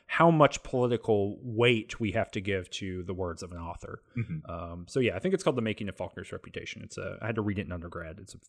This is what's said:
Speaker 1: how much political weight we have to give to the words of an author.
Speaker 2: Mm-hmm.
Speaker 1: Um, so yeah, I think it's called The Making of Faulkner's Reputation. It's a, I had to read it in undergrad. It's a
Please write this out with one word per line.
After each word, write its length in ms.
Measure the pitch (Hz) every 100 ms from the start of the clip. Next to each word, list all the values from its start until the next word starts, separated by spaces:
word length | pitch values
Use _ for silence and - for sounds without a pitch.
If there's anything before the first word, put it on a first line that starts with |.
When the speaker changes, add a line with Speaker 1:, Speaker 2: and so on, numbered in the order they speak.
| -
Speaker 1:
how 260 | - 165
much 300 | 160 143 -
political 760 | - 131 123 117 - 104 101 -
weight 580 | 127 110 120 117 107 -
we 100 | 110
have 180 | 113 98
to 80 | 110
give 280 | 95 98 87
to 340 | - 95 92
the 100 | 90
words 300 | 92 90 85
of 80 | 90
an 60 | 87
author. 440 | 82 - - - _ -
Speaker 2:
Mm-hmm. 320 | 113 156 -
Speaker 1:
Um, 360 | 85 85 85 87
so 100 | 135
yeah, 160 | 120
I 60 | 87
think 140 | 185
it's 100 | 185
called 120 | - 127
The 60 |
Making 260 | 110 104 101
of 60 | -
Faulkner's 360 | 90 - 87
Reputation. 500 | - - - - -
It's 160 | 101 -
a, 200 | 95 95
I 40 | 107
had 100 | 113
to 60 |
read 160 | 104 101
it 80 | 95
in 60 |
undergrad. 460 | 87 85 87 82 80
It's 160 | -
a 40 | -